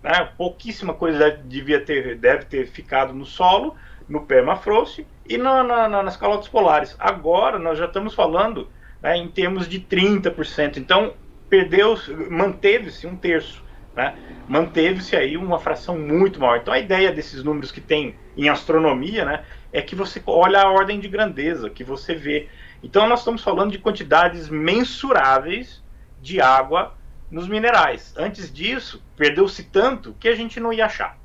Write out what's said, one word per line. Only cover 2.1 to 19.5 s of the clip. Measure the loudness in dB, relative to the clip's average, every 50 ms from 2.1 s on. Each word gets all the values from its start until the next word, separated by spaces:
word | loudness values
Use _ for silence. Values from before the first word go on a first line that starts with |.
| -8
deve | 2 4 4 4 2 -2
ter | -6 -4 -4 -4
ficado | -6 -8 -18 -10 -2 0 0 0 0 -4
no | -12 -14
solo, | -14 -4 2 4 4 4 4 0 -4 -10 -12 -20 -20 -20 -20 -16 -8
no | -8 -8
permafrost | -4 4 4 4 4 4 -2 -2 0 2 2 2 2 0 -8 -16 -16 -18 -20 -20 -8
e | -6 -4
na, | 0 2 4 4 4 4
na, | 2 2 2 2
na, | 2 2 0 -2
nas | -2 -6
calotas | -2 -2 0 0 -2 -4 0
polares. | 2 4 6 6 6 4 2 -2 -8 -2
Agora | -2 -2 0 0 0 2 2 4 2 2 0
nós | -2 -2 -2 -2
já | -2 -4
estamos | -4 -4 -6 -6 -6 0
falando, | 0 0 2 2 0 0 0 -2 -8 -12 -14 -18 -20 -20 -20 -20 -6
né, | -2 -2 -2
em | -2 -4 -6
termos | -4 -2 -2 -2 -2 -4 -6 -6
de | -8 -10
trinta | -6 -2 0 2 2 2 2 2 0 -2
por | -4 -4 -8
cento. | -6 -2 -2 -2 -2 -4 -8
Então, | -2 2 2 2 2 0 -6 -12 -20 -20 -20 -20 -2 4
perdeu, | 4 4 4 4 4 4 4 4 2 0 -4 -12 -10 -10 -8 -6
manteve-se | -2 0 0 0 -2 0 2 2 2 2 -2 -6 -14 -12 -12
um | -12 -12
terço, | -6 -2 0 0 0 -2 -6 -16 -18 -20 -20 -20 -20 -20 -10 -4
né? | -4 -4 -4 -4 -10 -18 -18 -18 -18 -10
Manteve-se | 0 0 0 0 2 0 2 2 2 0 -2 -4 0 0
aí | 0 0 0 -2
uma | -6 -2 -2 -2 -2
fração | -2 -4 -4 -4 -6 -6 -6
muito | -6 -2 0 2 4 4 2 2 2
maior. | 2 4 4
Então, | 2 0 0 -2
a | -2
ideia | 0 0 2 2 2 2
desses | 2 -2 -8 -10 -12 -6 -4
números | -4 -4 -4 -6 -10
que | -14 -16
tem | -2 -2 0 0 0 -6 -10 -14 -20 -16 -8
em | 0 0 0
astronomia, | 0 0 0 2 2 4 4 4 2 0 -4 -4 -4 -4 -2
né, | -4 -4 -6 -8 -16